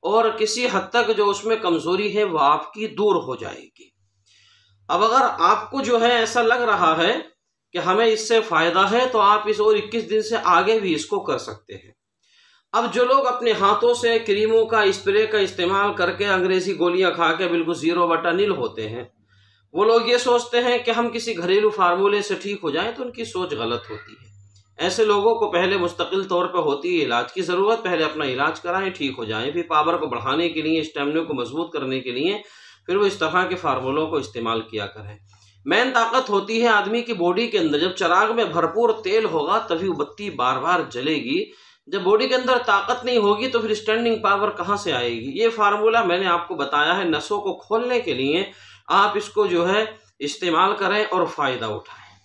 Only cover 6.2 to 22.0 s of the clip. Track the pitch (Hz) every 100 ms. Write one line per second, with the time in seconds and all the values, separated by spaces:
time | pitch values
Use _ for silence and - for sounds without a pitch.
6.2 | 226 247 226 240 233 196 170 160 175 285
7.2 | - _ _ _ _ 175 175 196 233 220
8.2 | - 226 220 160 165 170 196 226 254 226
9.2 | 202 214 208 208 214 214 - 226 170 220
10.2 | 214 226 - 175 180 220 196 151 - 135
11.2 | - 127 - 104 _ 98 104 _ _ _
12.2 | _ _ _ _ _ 214 233 190 247 277
13.2 | 269 240 233 190 196 214 233 240 233 226
14.2 | 226 202 214 226 220 226 202 196 196 202
15.2 | 214 214 190 - 180 196 202 - 175 165
16.2 | 202 185 185 185 180 165 175 175 185 170
17.2 | 165 165 180 170 160 160 156 170 175 165
18.2 | 175 170 208 170 113 - 107 117 123 _
19.2 | _ _ _ _ _ 160 214 233 226 240
20.2 | 247 240 240 240 240 240 233 226 240 226
21.2 | 233 185 175 196 214 208 175 180